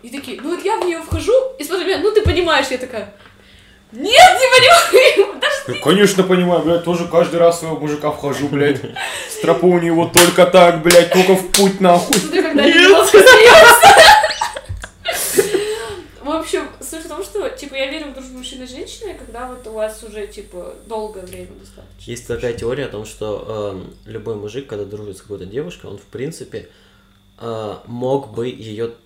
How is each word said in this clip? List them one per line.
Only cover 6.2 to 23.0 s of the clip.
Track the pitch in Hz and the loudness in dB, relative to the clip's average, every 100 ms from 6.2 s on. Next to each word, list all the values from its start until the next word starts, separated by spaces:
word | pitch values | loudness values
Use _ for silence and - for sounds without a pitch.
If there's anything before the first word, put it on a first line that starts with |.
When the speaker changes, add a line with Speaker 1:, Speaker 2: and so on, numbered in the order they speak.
Speaker 2:
понимаю, | 180 185 180 170 | 0 0 0 -2
блядь, | 147 170 | 0 -2
тоже | 170 175 180 | -2 -6 -2
каждый | 165 - 165 | -2 -2 2
раз | 170 170 | 2 0
в | |
своего | 160 147 | -8 -8
мужика | 147 147 151 | -8 -6 -6
вхожу, | - 143 123 143 | -6 -8 -6 -6
блядь. | 143 143 127 117 - - - - - | -2 -2 -2 -8 -12 -12 -12 -14 -6
Стропу | 165 - 175 | -2 2 2
у | 175 | 2
него | 170 165 165 | 0 -2 0
только | - 175 180 180 | 4 4 4 4
так, | 185 175 165 | 6 4 4
блядь, | 165 175 170 | 4 4 4
только | 185 185 185 | 2 2 0
в | - | 0
путь, | - 196 - | 0 0 2
нахуй. | 185 175 - 202 | 2 2 2 -4
Speaker 1:
Смотри, | - 370 | -2 -2
когда | 320 285 | -2 2
они | 277 | 4
Speaker 3:
Нет. | 339 370 | 4 4
Speaker 1:
неловко | 392 - 415 | 4 6 6
смеются. | 508 494 466 640 480 - 784 807 640 855 - - - - - - - _ | 8 8 10 10 8 8 8 8 8 6 2 -6 -10 -12 -14 -16 -16 _
<laughs> | - - - - 403 403 415 440 453 381 311 - | -10 -8 -4 -2 -2 -4 -6 -8 -12 -16 -18 -16
В | 269 | -8
общем, | 320 320 320 294 - | -8 -6 -8 -8 -16
суть | - 320 320 | -16 -16 -14
в | |
том, | 311 | -14
что, | 392 415 277 | -12 -10 -10
типа, | - 285 269 | -12 -14 -10
я | 269 | -10
верю | 311 294 | -10 -14
в | |
дружбу | 262 262 254 | -18 -20 -18
мужчины | 247 254 | -18 -18
и | 254 | -18
женщины, | 262 370 - 427 | -18 -18 -16 -18
когда | 302 254 233 254 | -18 -18 -16 -16
вот | 247 220 | -16 -16
у | |
вас | 220 214 214 | -10 -10 -10
уже, | 226 208 202 | -18 -16 -16
типа, | 214 185 180 180 175 208 | -18 -20 -18 -18 -20 -14
долгое | 220 214 190 180 | -12 -12 -16 -20
время | 185 180 202 | -20 -20 -20
достаточно. | - - - _ - | -20 -20 -20 _ -18
Speaker 3:
Есть | 120 - | -16 -12
такая | 117 120 | -8 -8
теория | 117 117 135 127 | -8 -8 -8 -10
о | |
том, | 101 | -12